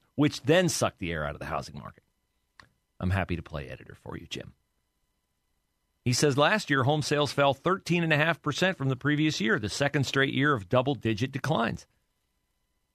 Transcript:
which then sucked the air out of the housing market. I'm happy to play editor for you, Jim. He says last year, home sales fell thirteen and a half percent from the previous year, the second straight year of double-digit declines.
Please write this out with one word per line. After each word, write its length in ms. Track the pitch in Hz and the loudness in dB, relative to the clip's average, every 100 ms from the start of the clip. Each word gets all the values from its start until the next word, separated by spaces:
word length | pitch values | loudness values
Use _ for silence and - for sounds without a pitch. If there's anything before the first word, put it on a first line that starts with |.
| _ - | _ 0
which 280 | 147 - | 0 0
then 260 | 120 170 175 | 2 4 2
sucked 300 | - 101 - | 0 -2 -2
the 120 | 85 | -6
air 140 | 82 73 | -4 -4
out 80 | |
of 60 | 76 | -6
the 80 | 71 | -6
housing 300 | 78 67 67 | -8 -8 -14
market. 260 | 50 - _ _ _ _ _ _ - _ _ - | -16 -20 _ _ _ _ _ _ -20 _ _ -6
I'm 100 | 92 | -2
happy 260 | 95 85 82 | -2 -2 -6
to 60 | |
play 260 | - 76 64 | -8 -12 -12
editor 280 | 64 - - | -16 -18 -20
for 220 | - - | -14 -14
you, 100 | - | -12
Jim. 240 | - - _ _ _ _ _ _ _ _ _ _ _ _ _ _ _ 123 | -14 -14 _ _ _ _ _ _ _ _ _ _ _ _ _ _ _ -2
He 80 | |
says 240 | 123 151 135 | 2 2 4
last 320 | 151 214 - | 2 2 0
year, 140 | 139 | 2
home 180 | 127 156 | 2 2
sales 320 | - 147 147 | 0 0 0
fell 200 | - 143 | 2 2
thirteen 500 | 135 175 190 - 175 | 2 -2 -2 0 0
and 100 | 165 | 2
a 40 | 147 | 2
half 240 | 160 160 | 2 0
percent 360 | 151 135 185 180 | -4 0 0 0
from 120 | 135 | -2
the 60 | 123 | 0
previous 460 | 143 147 156 147 | 0 2 0 0
year, 180 | 208 170 | 0 0
the 80 | 101 | -2
second 380 | - 139 147 117 | -2 0 0 0
straight 280 | 139 135 | 2 0
year 200 | 127 147 | 2 2
of 160 | 127 95 | 0 2
double-digit 640 | 127 127 127 113 104 135 | 2 2 0 -2 -2 -2
declines. 540 | 135 127 165 233 - - _ _ _ _ _ _ _ _ _ _ | -4 -2 0 -2 -6 -12 _ _ _ _ _ _ _ _ _ _